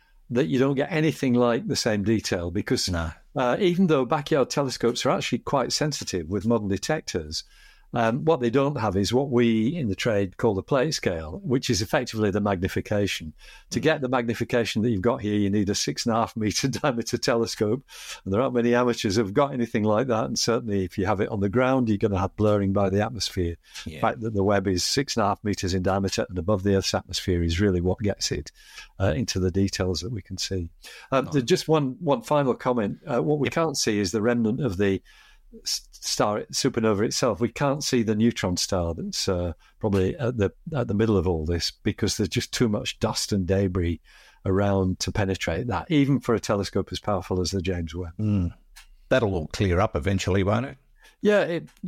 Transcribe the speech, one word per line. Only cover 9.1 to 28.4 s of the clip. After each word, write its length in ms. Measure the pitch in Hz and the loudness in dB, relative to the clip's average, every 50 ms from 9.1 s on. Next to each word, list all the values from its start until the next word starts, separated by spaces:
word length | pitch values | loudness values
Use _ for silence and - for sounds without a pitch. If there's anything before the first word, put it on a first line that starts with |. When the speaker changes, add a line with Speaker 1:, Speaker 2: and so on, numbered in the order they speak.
| 113 | 2
Speaker 1:
what 160 | 127 143 131 | 0 0 2
we 440 | 120 123 120 117 113 110 110 127 170 | 2 4 4 4 4 2 2 0 -2
in 140 | 175 135 104 | -2 -2 -4
the 60 | 95 | -2
trade 420 | - - 123 107 101 98 92 - | -2 -2 0 0 0 0 -2 -4
call 180 | - - 117 98 | -2 0 0 0
the 80 | 95 - | 0 0
plate 300 | - 147 131 127 160 147 | 0 0 2 2 0 -2
scale, 480 | - - 107 87 82 80 78 82 90 - | -2 -2 -2 -4 -4 -6 -8 -10 -8 -4
which 280 | 143 120 139 - - | -2 -2 0 0 0
is 100 | 113 85 | -2 -2
effectively 500 | 107 - - 147 123 - - 110 107 101 | -2 0 -2 -2 -2 -2 -2 0 0 2
the 80 | 92 107 | 2 2
magnification. 960 | 101 104 101 87 92 92 - 104 - - 107 104 101 92 - - 80 78 - - - - - - - - | 2 0 0 0 -2 -2 -2 -4 -4 -2 -2 0 0 -2 -2 -6 -8 -12 -16 -16 -20 -20 -20 -20 -12 -6
To 100 | - 120 | -4 0
Speaker 2:
Mm. 20 | - | 2
Speaker 1:
get 180 | 151 160 143 131 | 2 0 0 0
the 80 | 123 | 0
magnification 720 | 131 127 120 117 113 - 117 - - 120 113 - - 110 104 | 0 0 0 0 -2 -4 -2 0 0 0 0 0 0 0 0
that 80 | 123 | 0
you've 100 | 113 95 | 0 2
got 220 | 90 120 131 - 98 | 2 0 0 0 0
here, 140 | 104 104 | 0 0
you 120 | 104 101 98 | 2 2 2
need 220 | 98 107 101 95 | 2 2 2 0
a 40 | 101 | 0
six 300 | - - - 143 - - | -2 -2 -4 -4 -4 -2
and 100 | 120 110 | 0 0
a 40 | 113 | 0
half 180 | 113 - - | 0 0 -2
meter 320 | 117 107 104 92 - - 135 | -2 -2 -2 0 0 -2 -2
<laughs> 140 | - 101 - | -2 -2 -2
diameter 340 | 147 120 117 110 - - | -2 -2 -2 -4 -4 -4
telescope. 680 | 113 - 147 123 117 113 107 - - 107 104 113 135 - - - - - - - - - | -2 0 2 2 2 0 0 0 0 0 0 0 -2 -4 -8 -20 -18 -16 -16 -14 -10 -6
And 80 | 95 95 | -2 0
there 80 | 107 131 | 0 2
aren't 100 | 131 123 | 2 2
many 200 | 120 117 120 120 | 2 2 4 4
amateurs 420 | 120 123 123 113 - - 110 92 | 4 4 2 0 0 0 0 2
who've 160 | 113 113 95 101 | 2 2 2 2
got 220 | 143 143 139 147 | 0 0 0 0
anything 300 | 127 117 110 - 113 104 | -2 -4 -2 0 0 2
like 220 | 107 107 107 135 131 | 2 2 2 2 2
that. 180 | 113 110 131 | 0 0 -2
And 120 | 135 120 - | -2 -2 -2
certainly 460 | - - 113 127 123 110 101 98 92 | 0 0 0 0 0 -2 -2 -2 -2
if 140 | 87 - - | -2 -2 -2
you 80 | 92 | 0
have 160 | 95 104 92 110 | 0 0 0 0
it 80 | - | -2
on 100 | 117 101 | -2 -2
the 80 | 98 104 | -2 0
ground, 400 | 92 123 131 127 135 131 123 110 | 2 2 2 4 2 2 2 2
you're 80 | 107 | 0
gonna 220 | 101 113 104 98 90 | 2 0 0 0 0
have 180 | 95 95 - | -2 -2 -2
blurring 380 | - 107 104 104 101 98 98 98 | 0 2 4 4 4 2 2 2
by 160 | 101 101 95 | 2 2 2
the 120 | 95 101 104 | 2 0 0
atmosphere. 540 | 117 127 98 - - - 95 87 85 85 - _ - - - - | -2 -4 -6 -6 -6 -2 -2 -2 -2 -4 -8 _ -20 -18 -14 -14
Speaker 2:
Yeah. 80 | - 80 | -12 -8
Speaker 1:
The 60 | 73 - | -2 -2
fact 180 | 113 - - | -2 -2 -2
that 140 | 110 113 101 | -4 -4 0
the 100 | 98 95 | 2 2
Webb 240 | 104 101 101 95 101 | 4 4 2 2 2
is 160 | 92 90 - | 0 0 0
six 320 | - - - - - - | 0 0 -2 -2 -2 0
and 80 | 117 104 | 0 0
a 40 | 101 | 0
half 140 | 101 - - | 0 -2 -2
meters 300 | 104 95 - - 90 90 | -4 -4 -2 -2 -2 -2
in 100 | 95 90 | 0 0
diameter 440 | 95 95 98 98 95 - - - - | 2 2 2 0 0 0 -2 -4 -4
and 100 | 90 90 | -4 -4
above 260 | 82 95 107 92 95 | -2 0 0 2 2
the 120 | 101 98 | 4 4
Earth's 160 | 95 92 - - | 4 2 2 -2
atmosphere 500 | 95 - - 92 - - - 90 87 85 | -4 -4 -4 -8 -6 -2 0 0 2 2
is 160 | 85 82 87 | 2 2 2
really 220 | 104 101 92 87 | 2 2 2 2
what 200 | 85 92 92 - | 2 0 0 0
gets 300 | 107 101 98 - - - | 0 -2 -2 -2 -4 -6
it, 220 | - - | -4 -6